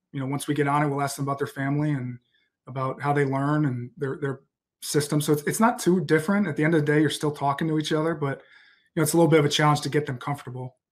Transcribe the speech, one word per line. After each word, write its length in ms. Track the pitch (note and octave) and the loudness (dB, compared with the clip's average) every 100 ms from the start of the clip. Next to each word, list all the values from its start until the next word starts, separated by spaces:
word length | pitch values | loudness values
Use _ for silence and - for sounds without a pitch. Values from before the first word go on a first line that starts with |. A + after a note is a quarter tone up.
| _ | _
you 80 | C#3+ | -8
know, 60 | C3+ | -4
once 200 | C#3 - | -4 -2
we 80 | |
get 140 | D3 C#3+ | 0 2
on 140 | C#3+ | 2
it, 60 | D3 | 2
we'll 140 | C#3 | 0
ask 140 | C#3+ - | -4 -4
them 80 | |
about 120 | C#3 C#3 | -4 -4
their 80 | C3+ | -4
family 440 | - C3+ D3 D3+ | -4 -2 0 0
and 280 | C#3 B2 B2 _ _ _ _ - | -2 -6 -10 _ _ _ _ -12
about 340 | C3 C3 - | -6 -6 -4
how 100 | C#3+ | -2
they 120 | C#3+ | 0
learn 400 | C#3 C3+ C#3 D3+ | 0 0 0 2
and 260 | D3 B2 B2 - | 0 -2 -8 -8
their, 220 | C3+ E3 | -6 -4
their 200 | C#3 B2+ _ _ _ _ | -6 -6 _ _ _ _
system. 380 | - D3+ D3 D3+ | -4 -2 0 0
So 120 | D3 | 0
it's, 100 | D3+ | 0
it's 180 | - - | 0 2
not 180 | A3+ - | 2 2
too 200 | - F#3 | 2 2
different. 420 | D3 D#3 D#3 G3+ G3 | 4 2 2 0 0
At 100 | D3+ | 0
the 60 | |
end 120 | D#3 | 2
of 60 | E3 | 2
the 60 | C#3+ | 4
day, 140 | D3+ | 4
you're 100 | D3+ | 2
still 220 | - D3+ | 0 -4
talking 340 | D3 C#3 C#3 D#3+ | -2 -2 -2 0
to 100 | D#3 | -2
each 140 | D3+ | 0
other, 220 | D#3 D#3 | 0 -2
but, 240 | D#3+ C#3 C3+ - - _ _ _ | -2 -4 -6 -10 -20 _ _ _
you 60 | E3+ | -2
know, 20 | |
it's 120 | D3+ | 2
a 20 | E3+ | 4
little 140 | D#3+ | 6
bit 100 | D#3+ | 6
of 40 | |
a 40 | D3 | 4
challenge 320 | - D3+ D3 | 4 4 2
to 60 | C#3 | 0
get 180 | D3 D3 | -2 -2
them 120 | B2+ | -6
comfortable. 580 | - C3+ - B2 B2+ - _ | -6 -8 -8 -12 -12 -14 _